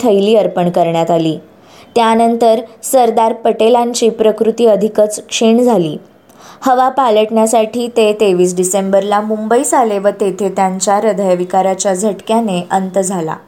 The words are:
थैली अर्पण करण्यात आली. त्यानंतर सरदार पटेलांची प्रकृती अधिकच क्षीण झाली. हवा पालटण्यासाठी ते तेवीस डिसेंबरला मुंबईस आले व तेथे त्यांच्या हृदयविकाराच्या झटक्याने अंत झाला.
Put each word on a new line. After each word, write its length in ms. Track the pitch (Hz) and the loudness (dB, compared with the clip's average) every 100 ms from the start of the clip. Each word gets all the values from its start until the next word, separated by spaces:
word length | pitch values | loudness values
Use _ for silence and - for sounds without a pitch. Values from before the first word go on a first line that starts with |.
थैली 340 | 240 202 196 220 | 2 2 2 2
अर्पण 340 | 180 190 175 | 2 0 -2
करण्यात 400 | 180 170 165 165 | 0 0 0 0
आली. 280 | 170 160 151 - - - - - | 0 -2 -4 -12 -20 -20 -20 -6
त्यानंतर 640 | 233 226 226 233 233 233 226 233 - | -2 0 2 2 2 2 0 -2 -14
सरदार 500 | - 262 233 220 226 | -2 2 2 2 0
पटेलांची 760 | - 226 214 220 240 240 233 226 | 0 -2 0 2 2 0 0 -2
प्रकृती 580 | 214 220 214 220 220 233 | 2 0 0 -2 2 2
अधिकच 600 | 202 214 214 214 - - | 2 0 0 -2 -2 -10
क्षीण 360 | - 226 233 | -2 2 2
झाली. 340 | 247 208 160 156 - _ _ - - - | 2 0 -2 -6 -14 _ _ -20 -20 -6
हवा 280 | 269 254 262 | 2 2 2
पालटण्यासाठी 1000 | 262 247 214 214 226 220 233 220 240 240 | 2 2 2 2 0 2 2 0 -4 -4
ते 240 | 233 214 | 0 0
तेवीस 440 | 208 208 180 180 180 | 2 0 2 0 0
डिसेंबरला 640 | 180 202 190 196 202 202 | -2 -2 0 0 0 -2
मुंबईस 540 | 214 214 220 240 294 | -2 -6 -2 -2 0
आले 240 | 302 226 202 | 0 0 0
व 100 | 202 | -2
तेथे 400 | 196 202 185 196 | -2 -4 -2 -4
त्यांच्या 460 | 190 190 190 214 | -2 -2 -2 0
हृदयविकाराच्या 1000 | 202 220 190 190 180 180 190 190 190 202 | 0 0 0 0 -2 0 0 0 -2 -2
झटक्याने 720 | 185 214 190 - 226 226 180 175 | -2 -2 -4 -2 -2 -2 -4 -4
अंत 280 | 190 190 190 | -4 -2 -4
झाला. 380 | 180 190 160 156 | -2 -4 -6 -8